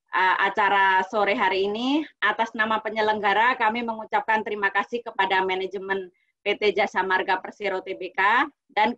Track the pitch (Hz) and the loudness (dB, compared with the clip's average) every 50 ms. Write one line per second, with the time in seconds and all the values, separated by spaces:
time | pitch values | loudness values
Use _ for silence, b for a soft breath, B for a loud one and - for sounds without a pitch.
0 | _ _ - - 185 185 180 - 196 196 196 - 208 190 196 196 196 190 190 185 | _ _ -2 0 2 2 2 2 0 0 2 2 2 4 4 4 4 4 4 2
1 | 190 - - 220 202 196 202 202 202 190 190 190 196 202 208 220 240 262 277 311 | 2 0 0 0 0 2 2 0 0 0 0 0 0 -2 -2 -2 -2 0 0 0
2 | 302 - - _ - 208 220 220 226 226 - 233 214 226 220 214 - 220 220 220 | -2 -4 -6 _ -2 0 0 0 -2 -4 -2 -2 0 0 0 -2 -2 -4 -2 0
3 | 214 214 214 214 202 202 196 208 226 247 - - 240 214 226 240 240 233 226 220 | 0 0 0 2 0 2 2 4 4 2 2 2 0 0 0 0 -4 -6 -8 -8
4 | 220 - - 208 208 - 220 220 214 240 208 208 202 196 - 202 208 - - 233 | -8 -4 -4 -2 0 0 0 -2 -2 -4 -4 -2 -2 0 0 0 -2 -2 -6 -8
5 | 233 226 220 - 196 190 190 190 185 190 185 185 190 185 190 202 190 196 196 196 | -8 -6 -4 -2 0 0 2 0 0 0 -2 -4 -4 -6 -8 -10 -6 -4 -4 -6
6 | 185 180 - _ _ _ _ _ _ 202 208 - 214 214 196 202 208 214 - 208 | -6 -8 -16 _ _ _ _ _ _ -4 -4 0 0 0 2 2 0 0 0 -2
7 | 185 190 185 185 185 185 190 185 - 202 - - 208 196 190 185 185 190 190 170 | 0 0 0 0 0 0 -2 -2 -4 -8 -12 -8 -6 -4 -4 -4 -6 -8 -10 -10
8 | 185 175 - - 190 202 226 247 294 302 - _ _ _ _ 202 214 226 240 | -10 -8 -4 0 2 2 4 2 2 0 -4 _ _ _ _ 0 0 0 0